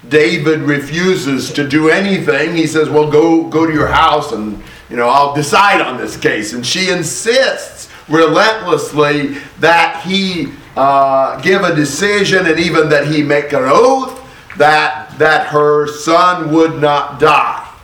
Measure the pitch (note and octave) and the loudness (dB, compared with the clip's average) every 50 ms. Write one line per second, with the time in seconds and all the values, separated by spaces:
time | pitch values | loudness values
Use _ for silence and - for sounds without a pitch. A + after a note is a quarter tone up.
0 | - A#2+ C#3 D3+ D3+ E3+ F3+ D#3+ D3 D#3 D#3 D3+ C#3 C#3+ D3 C#3 - - D3+ E3+ | -8 0 2 2 2 2 0 -2 0 0 0 0 0 -2 -2 -2 -4 -6 -6 -2
1 | F3+ F#3+ F#3 - B2 C#3 C3+ C3 B2 - C3 - C#3+ C3+ C3+ D#3 D#3 D#3 E3 F#3 | 0 0 0 0 -2 -4 -4 -4 -4 -6 -4 -4 -4 0 0 2 2 2 2 2
2 | G3 G3+ G3 F3 C#3+ - - C#3 D3+ D#3+ E3+ E3 D#3+ D#3 - D#3 D3+ C3 D3 D3+ | 0 0 -2 -2 0 -2 0 0 0 -2 0 -2 -2 0 0 0 -2 2 2 0
3 | D3+ D3 C#3+ D3+ D#3+ E3 E3 E3 D#3+ - - D#3 D#3+ D#3+ D#3 D3+ C3+ - B2 C#3+ | 2 4 4 4 4 4 2 2 0 0 -2 0 0 0 0 0 -2 0 2 2
4 | D#3+ D#3 D3+ D3+ D3 - A#2 G#2+ G#2+ G#2+ G#2 G2 - - - - - - - A#2+ | 2 2 2 0 -2 -4 -8 -6 -6 -8 -10 -10 -14 -18 -20 -20 -18 -12 -6 -2
5 | A#2+ - C3 C#3 - C#4 - - D3 - - A3 G3+ G3+ F#3+ E3 - - B2 B2 | 0 2 4 2 2 2 0 -4 -4 0 2 2 4 4 2 0 -2 -4 -6 -8
6 | - - - - - - - - - - B2 B2 A#2+ - - F3+ F#3+ F3+ F3+ F3 | -8 -10 -10 -2 -2 -2 -2 -2 -6 -8 -8 -8 -6 -4 -4 -2 -2 -2 -2 -2
7 | E3 D3 - - - A3 A#3+ C4 C4 A3+ - - - - - - - - - - | -4 -6 -8 -6 -4 0 0 2 2 0 -2 -6 -10 -14 -16 -20 -20 -20 -20 -20
8 | - - C#3+ D#3+ E3 D#3 D#3+ F3 G3+ A3 A3 G#3+ F3+ F3+ D#3+ D3 C#3+ - - D3 | -10 -2 2 2 2 2 4 2 2 2 0 -4 -2 -2 -2 -2 -2 -6 -2 0
9 | D3+ D3 D3 D3 C#3 C3+ - - - - - - C#3+ D#3+ E3 E3+ E3 - - - | 0 0 0 -2 -2 -4 -8 -10 -14 -16 -8 -2 2 2 4 4 2 0 -2 -8
10 | - F3 F#3 G3 F#3+ F#3 F3+ E3+ C#3 - - - - - - B2 - C#3 C#3 C#3 | -8 -4 -2 -2 -2 -2 -4 -6 -8 -8 -10 -16 -20 -12 -4 0 0 2 4 2
11 | C#3 C#3 C3+ C3+ C3+ - - - - F3 F#3+ F#3+ F3+ F3 E3 D3 D3 C#3 - - | 2 2 2 0 0 0 -4 -4 0 0 0 2 2 0 0 0 -2 -2 -2 -2
12 | F#3+ G3+ G#3 G#3 G3 D3+ F3+ F#3 - - A3+ E3+ E3+ F3 D#3 E3 D#3 D3+ D3+ C#3+ | -2 0 0 0 0 2 0 0 2 0 0 0 0 0 2 0 2 2 2 0
13 | C#3+ D3 D#3 D3 C#3 C#3 D3 C#3+ C#3+ - C#3+ C3 B2+ C3+ C#3+ G#3 A#3 C4 C4+ C4 | 2 0 0 -2 0 2 0 0 0 -2 -2 -2 0 2 4 4 4 4 2 0
14 | C4 B3+ - - - - - - - - - - C#3+ D3+ D3+ D3+ D3+ D3+ - - | -2 -6 -10 -14 -18 -20 -20 -20 -20 -20 -2 2 2 4 4 2 0 -2 -4 -8
15 | - - - C3+ D3+ D#3 D#3 D3 C#3+ - D3 D3+ D3 D3 D3 D3 D3 C#3+ - - | -12 -16 -2 0 2 2 2 2 0 0 0 2 2 2 2 2 0 -2 -6 -8
16 | - D#3+ D#3+ E3+ F3 F3 F3+ F3 D#3+ D3 D3+ D#3+ D#3+ D#3+ D3 C#3 D3 D3 C#3+ C#3+ | -2 0 2 4 4 4 2 0 -4 0 2 2 2 2 0 0 0 0 2 0
17 | C#3 - - - D3 D#3 D3 C#3+ C#3+ - - - - - - - | -2 -4 -4 0 2 4 4 4 2 -2 -4 -8 -12 -16 -20 -20